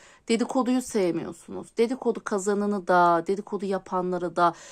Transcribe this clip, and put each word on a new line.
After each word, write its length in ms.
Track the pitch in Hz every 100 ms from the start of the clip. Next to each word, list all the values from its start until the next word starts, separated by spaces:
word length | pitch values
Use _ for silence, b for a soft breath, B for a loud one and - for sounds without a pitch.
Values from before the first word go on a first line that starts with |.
| B B -
Dedikoduyu 540 | 226 247 262 240 254
sevmiyorsunuz. 840 | 247 220 180 165 175 175 - 185 - -
Dedikodu 460 | 233 254 240 220
kazanını 640 | - 202 190 202 208 202 180
da, 360 | 180 175 170 170
dedikodu 380 | 196 - 196 196
yapanları 680 | 190 - 185 180 180 175 170
da, 180 | 175 B B